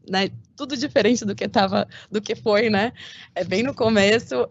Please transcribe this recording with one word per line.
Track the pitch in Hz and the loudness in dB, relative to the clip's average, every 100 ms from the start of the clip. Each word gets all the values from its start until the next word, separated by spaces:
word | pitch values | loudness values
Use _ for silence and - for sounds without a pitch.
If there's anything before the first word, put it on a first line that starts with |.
| - | -6
né, | 190 196 - - - | -2 -2 -6 -18 -14
tudo | 269 277 | -8 -6
diferente | 285 - 202 247 | -2 2 2 2
do | 208 | -2
que | 202 196 | -4 -2
tava, | 214 196 202 202 - - | 0 0 0 -4 -8 -8
do | 208 | -6
que | 208 | -6
foi, | - 220 208 226 | -4 2 2 2
né, | 196 233 - - - - - | 2 0 -4 -20 -20 -12 -8
é, | |
bem | 175 185 | -4 -2
no | 262 | -2
começo, | 277 226 214 196 226 - 254 233 | 0 2 4 4 4 0 -4 -2